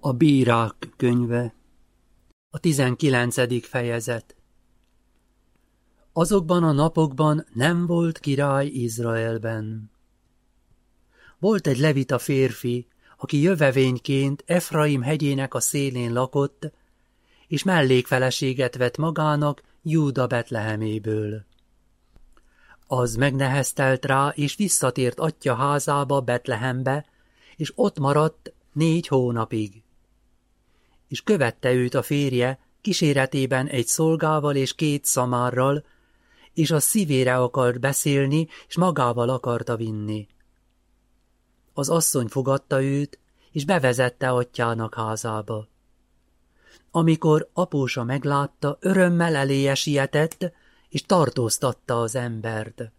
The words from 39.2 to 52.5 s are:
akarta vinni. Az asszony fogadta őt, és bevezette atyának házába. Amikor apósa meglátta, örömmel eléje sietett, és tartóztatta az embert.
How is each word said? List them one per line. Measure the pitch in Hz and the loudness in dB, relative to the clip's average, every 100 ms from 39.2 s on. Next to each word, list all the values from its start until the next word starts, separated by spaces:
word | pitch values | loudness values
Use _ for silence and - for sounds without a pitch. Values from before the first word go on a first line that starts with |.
| 120 | 0
akarta | 127 123 117 - 113 | -2 -2 -4 -4 -4
vinni. | 113 107 104 107 101 _ _ _ _ _ _ _ _ _ _ _ _ _ _ | -4 -6 -6 -8 -10 _ _ _ _ _ _ _ _ _ _ _ _ _ _
Az | - 143 | -6 0
asszony | 165 160 143 117 | 0 0 -2 -2
fogadta | 135 131 135 _ 135 | -4 0 -2 _ -2
őt, | 135 139 143 - _ _ _ | 0 -2 -4 -10 _ _ _
és | 156 143 | -8 0
bevezette | 185 131 123 123 - 131 | 2 2 2 0 0 0
atyának | 123 120 - 117 113 110 - | 0 -2 -2 -2 -2 -4 -4
házába. | 110 110 117 110 104 110 110 _ _ _ _ _ _ _ _ _ _ - _ | -4 -4 -4 -6 -6 -8 -8 _ _ _ _ _ _ _ _ _ _ -20 _
Amikor | 165 165 160 160 151 - | 0 2 4 4 2 0
apósa | - 180 147 127 - | -4 -2 0 -2 -4
meglátta, | 120 135 143 143 143 _ 143 143 | -4 -4 0 -2 -2 _ -6 -2
örömmel | 180 190 180 175 170 151 | 0 4 4 4 2 2
eléje | 139 139 139 135 | 2 2 2 0
sietett, | - 143 135 147 160 - 180 _ _ _ _ | 0 0 0 0 -2 -2 -8 _ _ _ _
és | 156 | -10
tartóztatta | - 190 143 - 113 - 131 113 - 120 | 0 2 2 0 -2 0 -4 -4 -4 -2
az | 117 127 | -2 -4
embert. | 120 113 110 | -6 -6 -6